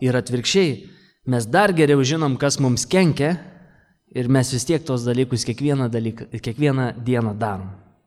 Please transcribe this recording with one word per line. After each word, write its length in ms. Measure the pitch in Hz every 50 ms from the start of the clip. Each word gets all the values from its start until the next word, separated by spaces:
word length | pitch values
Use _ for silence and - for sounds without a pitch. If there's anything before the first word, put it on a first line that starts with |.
| 131
ir 120 | 127 123
atvirkščiai, 560 | 123 120 - 123 123 117 - - 196 185 156 120 - - - - _ _ _ _ _ _ 127
mes 140 | 127 120 110 107
dar 240 | 135 185 208 202
geriau 300 | 180 160 156 143 143 139 131
žinom, 320 | 127 156 160 156 139 127
kas 220 | 113 143 139 - -
mums 240 | 139 127 120 - -
kenkia 540 | - - 190 185 160 - - 139 156 180 165 - - - - - - _ _ _ _ _ _ _ _
ir 160 | - 127 123 120
mes 240 | 135 135 123 -
vis 140 | 131 117 - -
tiek 160 | 165 147 151
tos 220 | - 131 120 117 120
dalykus 380 | 120 127 131 127 127 113 - -
kiekvieną 400 | 113 - 143 147 139 135 127 120
dalyką, 400 | 117 117 113 113 110 - - - -
kiekvieną 540 | 107 - 123 113 135 147 143 135 131 127 120 - 120
dieną 320 | 117 123 127 117 113 107 101 98
darom. 320 | 117 107 98 92 95 95 95 - - _ _ _ _